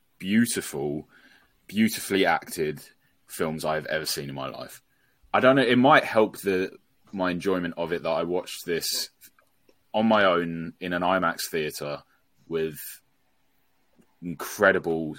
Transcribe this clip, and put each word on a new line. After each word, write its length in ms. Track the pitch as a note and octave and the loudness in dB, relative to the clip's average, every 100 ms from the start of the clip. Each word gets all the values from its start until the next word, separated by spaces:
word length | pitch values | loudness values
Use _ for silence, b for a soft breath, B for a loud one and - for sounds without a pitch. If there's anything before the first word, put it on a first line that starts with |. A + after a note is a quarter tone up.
| _ _ | _ _
beautiful, 880 | F#2 G#2+ A#2 G2+ - D2 D2 D2+ - _ _ _ _ _ - | 0 2 2 0 -6 -6 -6 -6 -10 _ _ _ _ _ -8
beautifully 580 | G2 A2 - - F#2+ F2 | 0 0 0 -2 2 2
acted 540 | E2 - - D#2 D2 - _ _ _ _ | 2 -2 -6 -6 -6 -14 _ _ _ _
films 360 | - E2+ D#2 | -6 -6 -4
I 120 | D#2 D#2 | -4 -4
have 100 | D2 | -4
ever 220 | D#2 D2+ | -6 -4
seen 220 | - C#2 | -6 -8
in 40 | C#2 | -10
my 120 | C2+ | -10
life. 320 | - - - _ _ _ _ _ | -10 -16 -18 _ _ _ _ _
I 80 | G#2 | 4
don't 160 | B2 C3+ | 6 6
know, 40 | |
it 160 | A#2+ B2+ | 6 6
might 280 | C3 D3+ - | 8 6 6
help 340 | A2+ A2 - | 4 2 0
the, 320 | G2 F#2 F#2 - _ _ _ | -2 0 -2 -6 _ _ _
my 200 | G2+ F2+ | -4 -2
enjoyment 420 | F2+ F#2+ F#2+ F2 E2+ | -2 0 -2 -2 -6
of 140 | E2 | -4
it 100 | E2+ | -4
that 60 | D#2+ | -2
I 140 | D#2+ | -2
watched 420 | E2+ F2+ - - - | -2 -4 -6 -10 -4
this 440 | E2 - - - _ - _ _ _ _ _ _ | -4 -2 -4 -6 _ -20 _ _ _ _ _ _
on 120 | G#2+ A2 | 0 4
my 160 | G#2+ | 6
own 500 | G2 F2 E2+ E2 E2 - | 6 4 0 -6 -8 -8
in 140 | F#2 | -6
an 80 | F2 | -2
IMAX 480 | F2 F#2 F2 - - | 0 2 0 -2 -6
theater 500 | E2+ D2+ - D2 D2 - _ _ _ - | -4 -6 -6 -8 -10 -12 _ _ _ -8
with 300 | D#2+ D#2+ D2 - - _ _ _ _ _ _ _ _ _ _ _ _ | -4 -4 -6 -14 -18 _ _ _ _ _ _ _ _ _ _ _ _
incredible 920 | F2 D#2+ - - G2+ F#2+ E2+ E2 D#2 | -12 -10 -10 2 4 4 2 -2 -2